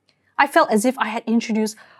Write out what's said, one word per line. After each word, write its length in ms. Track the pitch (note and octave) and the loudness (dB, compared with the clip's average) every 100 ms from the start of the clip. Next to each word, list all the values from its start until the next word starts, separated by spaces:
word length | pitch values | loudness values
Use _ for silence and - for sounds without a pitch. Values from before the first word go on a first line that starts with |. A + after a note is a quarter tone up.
| _ _ _ - | _ _ _ -4
I 100 | D4 | 0
felt 240 | E4 - | 2 4
as 120 | G#3+ | 2
if 140 | B3 B3+ | 0 -2
I 100 | A3 | -4
had 160 | A3+ - | -6 -2
introduced 520 | A#3 A#3 A3 G#3+ - - - | -2 0 -2 -4 -6 -20 -20